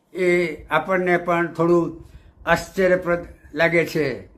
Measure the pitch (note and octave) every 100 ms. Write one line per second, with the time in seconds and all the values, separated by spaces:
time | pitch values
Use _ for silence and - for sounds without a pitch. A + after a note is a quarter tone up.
0 | _ F#3 F3+ F3 E3 D3 - D#3 F#3+ F#3
1 | F3+ F3 F3 E3+ E3+ - E3 F3 E3 -
2 | - - - - D#3+ E3+ - - F#3 F3+
3 | F3 F3 - - - D3 E3 E3+ D#3 D#3+
4 | C#3 G#2+ -